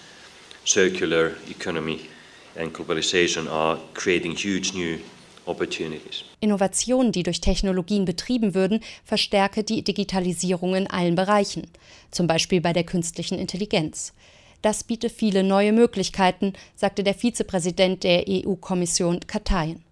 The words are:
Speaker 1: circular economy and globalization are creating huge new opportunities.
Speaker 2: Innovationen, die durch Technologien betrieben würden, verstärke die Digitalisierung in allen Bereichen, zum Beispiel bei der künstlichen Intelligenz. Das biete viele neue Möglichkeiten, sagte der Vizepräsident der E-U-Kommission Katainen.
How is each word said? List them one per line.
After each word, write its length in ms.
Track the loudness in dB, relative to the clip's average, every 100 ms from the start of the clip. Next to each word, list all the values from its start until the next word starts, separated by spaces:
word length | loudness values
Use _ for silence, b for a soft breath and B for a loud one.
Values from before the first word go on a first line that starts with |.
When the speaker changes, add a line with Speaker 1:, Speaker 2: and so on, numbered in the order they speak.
| B B B B B B 0
Speaker 1:
circular 680 | 4 4 2 0 2 2 -2 -12
economy 500 | -8 -6 -4 -4 -6 -10 B B B B -10
and 160 | -8
globalization 720 | -8 -4 -2 0 2 2 2 -2
are 280 | 0 0 -2 -6
creating 440 | -6 0 0 0 -4
huge 360 | -2 -2 -4
new 260 | -4 -4 -6 -10 -20 -20 -12 -8
opportunities. 760 | -4 -4 -4 -6 -8 -12 -14 -14 -4
Speaker 2:
Innovationen, 720 | 0 2 0 0 0 2 2
die 120 | 0
durch 180 | -2 0
Technologien 640 | 0 2 2 0 0 0 0
betrieben 500 | -2 -2 0 0 2
würden, 240 | 2 0 B B
verstärke 600 | -4 -2 0 2 2 0 -2
die 180 | -2
Digitalisierung 920 | -2 -4 -2 -2 -2 -2 -2 -2 0
in 140 | 0 -2
allen 280 | 0 0 2
Bereichen, 520 | 4 2 2 -4 -10 B B B B
zum 160 | -2 0
Beispiel 360 | 2 2 2
bei 100 | 2
der 140 | 0 0
künstlichen 520 | -2 -2 -6 -6 -6
Intelligenz. 760 | -6 -6 -2 0 0 -4 -12 b b b b b
Das 240 | -2 -2 -4
biete 240 | -4 -4
viele 340 | 0 2 4
neue 300 | 4 4 4
Möglichkeiten, 800 | 6 4 4 -4 2 2 2 -2 -4 B
sagte 300 | -2 -2 0
der 120 | 0 0
Vizepräsident 920 | 0 -2 -2 -2 0 2 2 4 2
der 240 | 2 2
E-U-Kommission 880 | 0 0 -4 -2 -2 0 0 0 0 -4
Katainen. 560 | -4 0 2 0 -4 -14